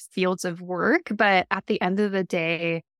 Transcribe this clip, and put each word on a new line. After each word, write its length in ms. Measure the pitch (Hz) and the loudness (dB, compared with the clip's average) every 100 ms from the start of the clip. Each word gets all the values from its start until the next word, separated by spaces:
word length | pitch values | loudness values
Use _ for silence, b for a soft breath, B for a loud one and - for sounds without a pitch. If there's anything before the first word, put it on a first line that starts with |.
| - | -8
fields 340 | - 185 185 180 | -2 0 0 -4
of 160 | 170 | -8
work. 480 | 180 180 185 330 - | -8 -2 2 2 0
But 380 | 208 208 185 - | 2 4 4 2
at 160 | 190 - | -4 -2
the 160 | 208 | 0
end 180 | 185 190 | 0 0
of 120 | 208 | 0
the 120 | 190 | 0
day, 600 | 185 175 160 165 170 165 - | -2 -2 -2 -2 -2 -4 -8